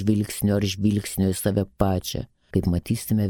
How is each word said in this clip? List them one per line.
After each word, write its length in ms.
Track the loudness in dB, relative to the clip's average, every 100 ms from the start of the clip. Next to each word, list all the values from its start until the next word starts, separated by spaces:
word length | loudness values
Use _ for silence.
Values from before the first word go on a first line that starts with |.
žvilgsnio 580 | 2 2 0 -2 0 2
ar 80 | 0
žvilgsnio 640 | 0 2 2 -2 0 0
į 60 | 0
save 240 | 0 0 -2 0
pačią, 460 | 0 0 -2 -8 -10 _ _
kaip 140 | 0 2
matysime 560 | 0 0 -4 0 0